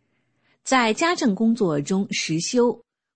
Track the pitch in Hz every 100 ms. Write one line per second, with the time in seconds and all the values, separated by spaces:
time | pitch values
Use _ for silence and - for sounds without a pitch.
0 | _ _ _ _ _ _ - 262 233 220
1 | 339 349 277 190 226 233 190 147 147 190
2 | 202 - - 160 - 247 240 - _ _
3 | _